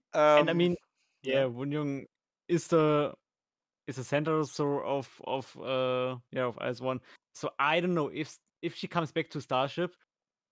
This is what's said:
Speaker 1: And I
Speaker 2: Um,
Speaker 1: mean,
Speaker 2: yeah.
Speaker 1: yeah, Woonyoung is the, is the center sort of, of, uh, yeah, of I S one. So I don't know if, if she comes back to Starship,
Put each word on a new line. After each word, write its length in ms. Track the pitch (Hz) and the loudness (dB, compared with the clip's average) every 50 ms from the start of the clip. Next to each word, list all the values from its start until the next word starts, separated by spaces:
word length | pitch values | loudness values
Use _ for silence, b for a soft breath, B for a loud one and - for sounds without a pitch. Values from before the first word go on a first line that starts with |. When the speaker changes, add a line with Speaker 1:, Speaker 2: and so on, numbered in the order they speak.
| _ _ - 160 151 151 151 | _ _ 2 4 6 8 8
Speaker 1:
And 140 | 147 147 165 | 8 8 6
I 40 | 170 | 4
Speaker 2:
Um, 40 | 170 | 4
Speaker 1:
mean, 180 | 175 175 175 - - _ _ _ _ _ _ _ - | 4 2 2 0 -6 _ _ _ _ _ _ _ -4
Speaker 2:
yeah. 180 | 135 131 139 | -2 0 2
Speaker 1:
yeah, 20 | 135 | 0
Woonyoung 600 | 127 117 123 135 143 143 151 147 143 139 135 107 - _ _ _ _ _ _ _ - | 0 -2 -4 -6 -4 -4 -2 -2 -4 -4 -6 -8 -14 _ _ _ _ _ _ _ -2
is 200 | 175 165 - - | 0 0 2 2
the, 460 | 170 160 156 151 151 147 147 - - - _ _ _ _ _ _ _ _ _ _ _ _ _ - | 4 4 4 4 4 2 2 0 -4 -10 _ _ _ _ _ _ _ _ _ _ _ _ _ -12
is 100 | 127 131 | -10 -10
the 60 | 123 | -4
center 400 | - 143 147 151 160 156 156 151 | -2 -2 0 0 0 0 0 0
sort 400 | 131 - - 147 143 143 135 - | -2 -2 -2 -2 0 0 -2 -2
of, 360 | 110 139 139 127 - - - - | -2 -2 -2 -4 -6 -12 -14 -8
of, 300 | - 123 135 127 - - - | -6 -4 -4 -6 -8 -14 -12
uh, 600 | - 120 131 131 131 127 127 127 127 127 127 123 - _ | -8 -4 -2 0 0 0 0 0 -2 -2 -4 -8 -12 _
yeah, 140 | - 135 127 | -4 -4 -4
of 120 | 123 110 - | -2 -4 -4
I 100 | - 123 | -6 -6
S 120 | 123 113 | -6 -4
one. 200 | 127 131 131 123 B B B B _ _ _ | -4 -4 -4 -4 B B B B _ _ _
So 160 | - - - - - | -10 -10 -8 -4 0
I 200 | 139 147 160 175 | 0 2 2 2
don't 140 | 175 180 175 | 2 2 0
know 140 | 165 147 113 | 0 0 -2
if, 300 | 78 147 156 - - - _ _ _ _ | -4 -6 -8 -8 -10 -16 _ _ _ _
if 140 | - 165 - | -10 -8 -8
she 120 | - - - | -8 -10 -6
comes 240 | - 170 165 - | -4 -4 -4 -2
back 180 | - 165 156 - | -2 -4 -4 -4
to 100 | - 151 | -6 -10
Starship, 540 | 127 - 135 127 135 143 - 165 175 175 - _ _ _ _ _ _ _ _ _ _ _ | -6 -2 0 0 0 0 -2 -4 -4 -4 -6 _ _ _ _ _ _ _ _ _ _ _